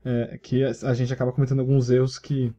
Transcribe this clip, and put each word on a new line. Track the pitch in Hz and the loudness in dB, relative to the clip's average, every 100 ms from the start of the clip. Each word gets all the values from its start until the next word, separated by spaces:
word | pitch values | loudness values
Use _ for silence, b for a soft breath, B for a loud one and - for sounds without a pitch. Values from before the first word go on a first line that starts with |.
é, | - 120 113 - | -2 -4 -4 -8
que | - 127 | -2 0
a, | 135 | 0
a | 120 135 | -2 -2
gente | 120 123 | 0 -2
acaba | 127 127 | -2 -4
cometendo | 127 135 135 | 0 0 0
alguns | 127 139 123 | 2 2 4
erros | 123 131 - | 2 2 -2
que | - 139 123 | -6 -2 -2